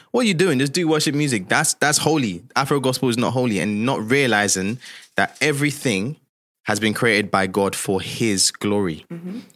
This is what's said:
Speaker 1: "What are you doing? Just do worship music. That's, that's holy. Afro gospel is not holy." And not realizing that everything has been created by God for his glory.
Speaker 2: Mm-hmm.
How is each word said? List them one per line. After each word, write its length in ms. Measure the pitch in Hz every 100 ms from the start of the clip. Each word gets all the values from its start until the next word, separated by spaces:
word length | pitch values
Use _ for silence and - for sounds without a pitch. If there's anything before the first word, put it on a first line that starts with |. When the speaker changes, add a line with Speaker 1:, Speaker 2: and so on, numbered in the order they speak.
| _
Speaker 1:
"What 100 | 233
are 60 | 240
you 60 |
doing? 240 | 160 190 131
Just 120 | 139
do 140 | 170 165
worship 260 | 156 151
music. 360 | 143 147 113 92
That's, 240 | 120 156 -
that's 220 | 139 147
holy. 420 | 151 156 117 85 - 123
Afro 240 | 139 143
gospel 300 | 131 127 131
is 80 | 117
not 160 | 110
holy." 260 | 127 123 98
And 260 | 95 104 117
not 140 | 135 107
realizing 680 | 139 131 107 101 95 95 127 - - - -
that 200 | 98 -
everything 720 | 147 139 147 135 135 98 98 151 _ _ _ _
has 160 | - 104
been 140 | 110
created 360 | 101 120 104 101
by 160 | 98 95
God 280 | 95 98 -
for 240 | - 95
his 480 | - - 117 98 -
glory. 560 | - 104 104 95 78 -
Speaker 2:
Mm-hmm. 280 | 170 180 220 -